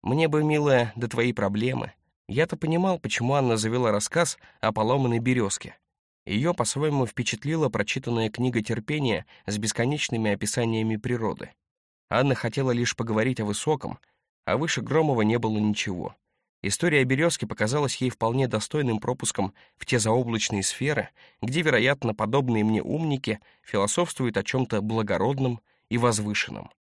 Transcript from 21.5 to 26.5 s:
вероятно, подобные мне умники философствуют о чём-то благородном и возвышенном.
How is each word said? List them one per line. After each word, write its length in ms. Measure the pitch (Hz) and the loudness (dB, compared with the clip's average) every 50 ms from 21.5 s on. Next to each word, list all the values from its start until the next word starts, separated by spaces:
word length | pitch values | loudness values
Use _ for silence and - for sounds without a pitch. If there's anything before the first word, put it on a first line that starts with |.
| 131 165 | -2 0
вероятно, 540 | 170 156 135 113 113 131 143 139 - 117 107 | 2 2 4 4 4 4 2 0 0 -4 -2
подобные 480 | 107 110 104 113 139 139 123 117 110 107 | -2 -2 0 2 0 2 2 2 2 4
мне 180 | 110 110 107 | 4 2 0
умники 580 | - - 123 151 165 156 143 135 - - 107 - _ _ _ _ | 0 -2 -2 -2 0 0 -2 -2 -2 -4 -4 -4 _ _ _ _
философствуют 720 | _ - - 107 98 101 - - 175 170 - - 135 120 107 98 | _ -4 0 0 0 2 2 0 -2 -2 -2 -2 -2 0 0 -2
о 60 | 98 | -2
чём-то 380 | - - 131 131 107 - 104 | 0 0 -2 0 0 0 -2
благородном 800 | 98 107 110 113 110 101 95 87 95 117 139 135 135 127 120 113 _ _ _ _ _ _ | -2 0 0 -2 0 0 0 0 2 0 0 0 0 -2 -2 -4 _ _ _ _ _ _
и 100 | 110 120 | 0 2
возвышенном. 720 | 117 123 113 104 104 104 104 - - - | 4 4 2 2 0 -2 -2 -2 -2 -4